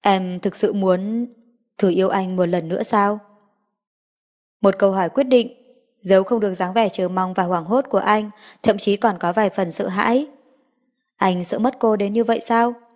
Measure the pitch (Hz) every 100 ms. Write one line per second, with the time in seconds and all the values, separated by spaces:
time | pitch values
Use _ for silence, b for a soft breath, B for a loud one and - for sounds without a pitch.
0 | 208 190 185 180 196 - 208 202 190 185
1 | 196 233 240 _ _ _ _ - 190 180
2 | 185 196 185 185 175 175 160 185 214 214
3 | 202 208 - _ _ _ _ _ _ _
4 | _ _ _ _ _ _ 196 190 196 190
5 | 170 - 262 254 233 - _ _ _ _
6 | 185 190 190 233 202 180 180 208 208 -
7 | 180 185 185 185 180 180 165 247 269 196
8 | 202 214 214 B B B - 202 - 202
9 | 233 180 175 180 208 - 180 - 202 190
10 | 220 254 302 - _ _ _ _ _ _
11 | _ _ 190 180 180 - 240 - 226 214
12 | 202 220 233 226 - 233 240 240 _